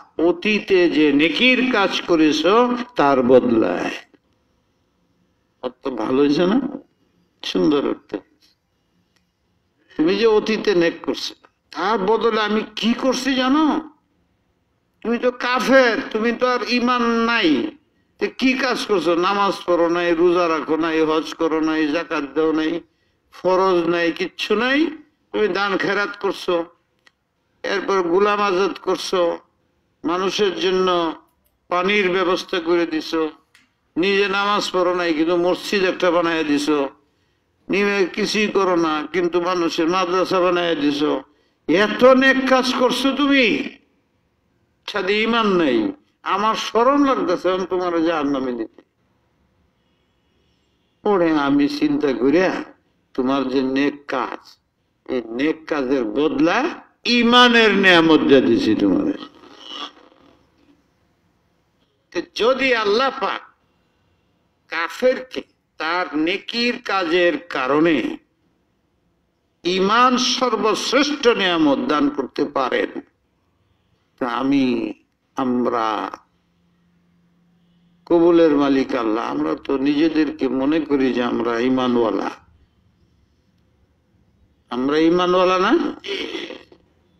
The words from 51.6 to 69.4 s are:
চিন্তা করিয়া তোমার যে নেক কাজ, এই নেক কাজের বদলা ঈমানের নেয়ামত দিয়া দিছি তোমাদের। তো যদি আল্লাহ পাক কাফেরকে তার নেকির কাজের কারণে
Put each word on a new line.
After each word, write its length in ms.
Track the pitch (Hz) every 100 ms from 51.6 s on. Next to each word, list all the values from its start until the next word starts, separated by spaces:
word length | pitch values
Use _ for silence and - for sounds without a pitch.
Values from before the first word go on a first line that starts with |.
| 143
চিন্তা 440 | - 151 143 147
করিয়া 500 | 113 131 165 175 - - - _ _ _
তোমার 360 | - 127 139 131
যে 120 | 135
নেক 440 | 131 135 143 143 -
কাজ, 320 | 131 107 - - - _ _ _ _ -
এই 100 | 131 113
নেক 400 | 117 151 156 -
কাজের 360 | 156 127 139
বদলা 600 | 110 110 151 131 160 214 285 - - _ 208
ঈমানের 720 | 240 233 247 247 233 220 190
নেয়ামত 420 | 190 170 160 151
দিয়া 220 | 123 135
দিছি 340 | 117 110 110 107
তোমাদের। 420 | 101 90 98 98 - - - - - - - - - _ _ _ _ _ _ _ _ _ _ _ _ _ _ _ _ _ _ _ _
তো 100 | 175 - -
যদি 400 | 220 262 262 233
আল্লাহ 360 | 208 220 269 -
পাক 220 | 185 117 - _ _ _ _ _ _ _ _ _ _ _ -
কাফেরকে 760 | 160 165 - 254 262 - - - _ _ -
তার 400 | 156 175 160 147
নেকির 640 | 160 190 - 233 240 233 -
কাজের 520 | 196 170 175 175 147
কারণে 800 | - 147 127 143 170 143 - - _ _ _ _ _ _ _ _ _ _ _ _